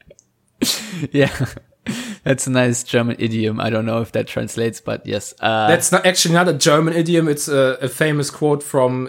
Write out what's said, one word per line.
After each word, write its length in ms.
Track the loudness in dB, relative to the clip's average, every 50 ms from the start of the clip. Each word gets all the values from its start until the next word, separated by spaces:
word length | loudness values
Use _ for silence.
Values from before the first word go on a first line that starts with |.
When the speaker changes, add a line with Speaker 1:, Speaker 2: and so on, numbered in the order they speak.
| _ -20 -20 _ _ _ _ _ _ _ _ -4 -2 -2 -2 -4 -6 -10 -8 -8 -6 -2
Speaker 1:
Yeah. 340 | 0 2 2 2 0 -2 -6 -6 -6 -10 -20 _ _ _ -8
<laughs> 400 | -8 -8 -8 -8 -10 -12 -6 -2
That's 220 | -2 -2 0 0
a 40 | 0
nice 320 | 2 2 2 2 0 -2
German 340 | -2 0 0 0 0 0 -2 -2
idiom. 420 | -2 -2 0 0 0 0 0 -2
I 100 | -2 0
don't 160 | 0 -2 -2
know 160 | -2 -2 -2
if 100 | -2 -2
that 140 | -4 -4 -4
translates, 540 | -4 -4 -6 -6 -6 -4 -2 -2 -2 -4 -6
but 260 | -6 -8 -8 -6 -6
yes. 260 | -6 -6 -6 -6 -8 -8 -4
Uh, 280 | -2 0 2 2 4 4
Speaker 2:
That's 220 | 4 4 2 2
not, 120 | 2 2 4
actually 300 | 2 2 2 2 2 4
not 140 | 4 4 2
a 40 |
German 400 | 2 2 4 4 4 4 4 2 2
idiom. 340 | 0 0 2 2 2 2 2
It's 200 | 0 -2 -2 0
a, 300 | 2 2 2 2 2 -2
a 80 | -4 -4
famous 400 | -2 -2 0 0 0 0 -2 -4
quote 320 | -4 -2 0 0 0 0
from 460 | -2 -2 0 2 2 2 2 -2 -4